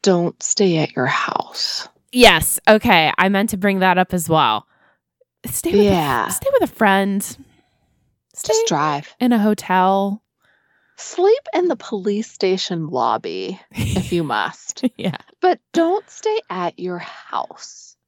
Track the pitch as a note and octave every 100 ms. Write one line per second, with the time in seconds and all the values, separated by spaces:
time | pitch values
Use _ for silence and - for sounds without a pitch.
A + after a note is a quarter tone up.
0 | - F3+ E3+ - - - G3 D#3+ D3+ -
1 | B2+ - - - - - - - - _
2 | _ B3+ A#3 E3+ - - - G#3+ A#3+ F3
3 | D#3+ - F#3+ G3 G#3 G3 G3+ F#3+ F#3 F3+
4 | F3+ F3+ D#3+ D#3+ B2+ G#2+ - _ _ _
5 | _ _ _ _ - - E4+ F4 G#4 F3+
6 | D3 A#2+ - - C5+ C#5 D4+ - G#3+ F#3+
7 | G3 G3 - - - _ _ _ _ _
8 | _ _ _ - - A4 A4+ D#3 D3+ C#3+
9 | - - B3 A#3+ G#3+ G#3 - F#3 F#3 G3
10 | G3 G#3 _ _ _ _ _ _ _ _
11 | - - F#4+ B4 - D#4+ F4+ C4+ - G#3
12 | F#3 G3+ A3 - F#3+ F#3 - F3 D#3 B2+
13 | A#2 A2 F2+ F2+ F#2+ F#3+ _ - - F#3+
14 | F#3 F3 D#3 G#2+ F2+ - - - B3+ -
15 | F#3+ - - _ F#4 F4 _ - E4 G4
16 | - - A4 G#4+ - F3+ F3 - F3+ F3
17 | E3 - - - - - - - - _